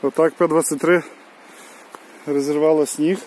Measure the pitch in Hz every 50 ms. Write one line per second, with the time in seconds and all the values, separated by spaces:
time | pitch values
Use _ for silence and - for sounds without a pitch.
0 | - 139 - - 160 160 151 - 175 165 156 165 151 - 156 139 - 160 175 175
1 | 160 - - - - - - - - - - - - - - - - - - -
2 | - - - - - 151 143 143 139 143 147 147 151 156 160 156 147 135 - -
3 | 151 160 196 202 -